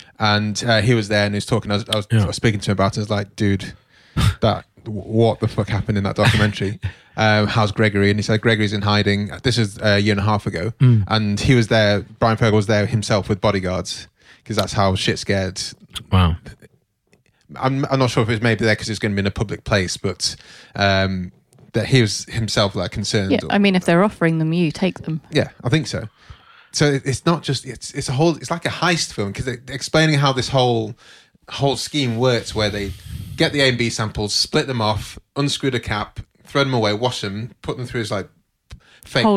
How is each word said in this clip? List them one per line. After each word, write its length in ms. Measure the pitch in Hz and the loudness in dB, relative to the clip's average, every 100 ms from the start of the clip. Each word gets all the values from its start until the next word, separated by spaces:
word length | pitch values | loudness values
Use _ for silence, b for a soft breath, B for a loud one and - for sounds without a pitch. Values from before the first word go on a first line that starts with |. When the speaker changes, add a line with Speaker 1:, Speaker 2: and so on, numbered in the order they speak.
| B - | B -2
Speaker 1:
And, 440 | 107 104 107 101 | 2 2 0 -2
uh, 160 | 120 110 | 2 2
he 120 | 110 | 4
was 140 | 117 101 | 2 2
there 160 | 104 104 | 0 2
and 80 | |
he 40 | 101 | 0
was 80 | - | 0
talking, 240 | 113 107 | -2 0
I 40 | |
was, 100 | 104 - | -4 -2
I 40 | 107 | -4
was, 100 | - | 2
Speaker 2:
Yeah. 120 | 113 | 2
Speaker 1:
I 40 | 87 | 2
was 100 | - | 2
speaking 240 | 120 107 | 0 0
to 100 | - | -2
him 40 | |
about 220 | 98 98 - | 0 0 0
it. 40 | |
I 20 | |
was 80 | 104 | -4
like, 240 | 104 101 - | -4 -4 -2
"Dude, 360 | 101 98 - - B B B | 0 0 -2 -14 B B B
Speaker 2:
<laughs> 260 | B B B | B B B
Speaker 1:
that, 240 | 110 90 - _ | 0 0 -6 _
w-, 180 | - 104 | -10 -10
what 360 | - 110 113 104 | -2 2 2 2
the 80 | 107 | -2
fuck 200 | - 101 | -2 -2
happened 300 | 101 - 104 | -2 0 -2
in 60 | |
that 120 | 101 107 | -2 2
documentary?" 640 | 104 104 104 - 101 - | 2 4 2 0 -6 -4
Speaker 2:
<laughs> 60 | 95 B B | -8 B B
Speaker 1:
Um, 320 | - 107 107 104 | 0 2 4 2
"How's 260 | 117 104 | 0 0
Gregory?" 360 | 110 107 101 101 | 2 0 2 2
And 100 | 104 | 2
he 40 | |
said, 180 | 98 107 | 0 0
"Gregory's 320 | 120 110 104 | 2 2 0
in 80 | 107 | 0
hiding." 500 | 101 104 101 101 101 - | 0 2 2 0 -2 -4
This 160 | 127 120 | -2 0
is 200 | 104 - | -2 0
a 160 | 107 101 | 2 2
year 140 | 104 | 2
and 60 | 101 | 2
a 40 | |
half 220 | 104 107 104 | 2 0 -2
ago. 260 | 87 101 - | -4 -6 4
Speaker 2:
Mm. 240 | 127 113 92 | 6 6 4
Speaker 1:
And 300 | 110 104 101 | 0 0 0
he 160 | - | 4
was 140 | 123 107 | 4 4
there, 380 | 113 104 101 - - | 4 4 2 -2 0
Brian 200 | 117 107 | 0 2
Fogel 180 | 113 107 | 4 2
was 120 | 104 | 2
there 180 | 104 101 | 0 2
himself 420 | 107 101 107 90 | -2 0 0 0
with 100 | 101 | 0
bodyguards, 720 | 107 98 90 90 90 - - _ b b - | 0 0 -2 -4 -6 -10 -14 _ b b -8
'cause 100 | 104 | -4
that's 160 | 92 | -2
how 220 | 107 98 | 2 2
shit 240 | 95 - - | 2 0 -2
scared. 420 | - 98 92 - - - - - - | -2 -2 -2 -6 -10 -12 -18 -16 0
Speaker 2:
Wow. 260 | 92 87 82 - - - _ _ _ _ _ _ _ _ - | 4 4 2 -8 -20 -20 _ _ _ _ _ _ _ _ -4
Speaker 1:
I'm, 280 | 131 135 147 | -2 -2 -2
I'm 80 | 135 | 0
not 100 | 123 | 0
sure 140 | - | 0
if 80 | 107 | 0
it 20 | |
was 80 | 110 | 0
maybe 240 | 117 107 | 0 2
there 100 | 113 | 2
'cause 140 | 104 113 | 0 -2
it's 100 | 101 | -4
gonna 160 | 107 | -2
be 60 | 101 | 0
in 60 | 98 | -2
a 40 | |
public 340 | - 104 - | -2 -4 -6
place, 340 | - 104 87 - | -2 0 0 -4
but, 380 | 98 - - - B B B | -6 -4 -6 -8 B B B
um, 580 | - 101 95 95 95 90 _ _ - - | -2 2 2 0 -2 -8 _ _ -20 -4
that 120 | 113 - | -4 2
he 120 | 131 | 4
was 240 | 107 - - | 4 0 -6
himself, 480 | 120 107 - 101 | -4 -2 0 0
like, 180 | 101 90 | -2 -4
concerned. 400 | - 98 110 95 | -4 -2 -2 0
Speaker 3:
Yeah, 80 | - - | -2 0
I 80 | 202 | 2
mean, 180 | 202 180 | 4 2
if 80 | |
they're 180 | 180 170 | 4 4
offering 360 | 208 - 165 160 | 2 2 0 0
them, 160 | 160 | 0
you 180 | 170 160 | 0 0
take 280 | - 185 - | 0 -4 -4
them. 180 | - 156 - | -8 -8 -4
Speaker 1:
Yeah, 180 | 147 - - | -2 -2 -4
I 60 | 117 | -2
think 200 | 156 - | -2 -2
so. 200 | - 113 B B B B B B | -8 -10 B B B B B B
So 140 | - 147 | 0 2
it, 100 | 139 | 2
it's 220 | 139 120 165 | -2 -2 0
not 160 | 160 | 0
just, 240 | - 135 131 | -2 -6 -6
it's, 260 | 113 - | -14 -10
it's 160 | 143 135 | -8 -4
a 40 | |
whole, 240 | 131 170 151 | 2 2 2
it's 140 | - | -6
like 140 | 175 | -6
a 60 | 127 | -6
heist 420 | - 170 170 - | -2 0 0 -4
film, 220 | - 101 | -4 -6
'cause 120 | 98 131 | -4 -8
it, 220 | 120 123 | -8 -10
explaining 500 | 135 - 156 160 143 | -12 -2 2 4 4
how 140 | 147 | 2
this 160 | 127 - | 0 0
whole, 460 | 135 127 117 110 - B B B B - | 2 2 0 -4 -12 B B B B -14
whole 260 | - 139 120 | -2 -2 -2
scheme 400 | - 151 127 113 | -4 -2 -2 0
works, 380 | 127 113 - | 2 0 -2
where 160 | 107 104 | -2 -2
they 220 | 101 98 - - - - - | -2 -8 -10 -12 -12 -10 -2
get 160 | 160 | 0
the 80 | 143 | 2
A 80 | 135 | 2
and 80 | 120 | 2
B 140 | 117 | -2
samples, 420 | - 107 - 104 | -2 -6 -4 -4
split 340 | - - 151 135 | -2 0 0 0
them 140 | 120 | -2
off, 380 | 107 101 - - _ 139 | 0 -2 -6 -16 _ -4
unscrew 340 | 143 - 139 | -2 -2 -2
the 100 | 120 | -2
cap, 400 | - 104 104 - - _ | -4 -6 -6 -12 -18 _
throw 200 | - 143 | -4 0
them 100 | 135 | 2
away, 180 | 123 107 | 2 0
wash 300 | 104 123 - | 0 -2 -2
them, 280 | 101 101 123 - | -8 -8 -10 -12
put 160 | - 123 | -10 -8
them 80 | 120 | -6
through 140 | 120 | -6
his, 100 | 101 | -4
like, 180 | 101 85 _ _ _ _ - b b - | -6 -8 _ _ _ _ -20 b b -4
fake 180 | 233 | 2
Speaker 3:
Hole 120 | 226 | 4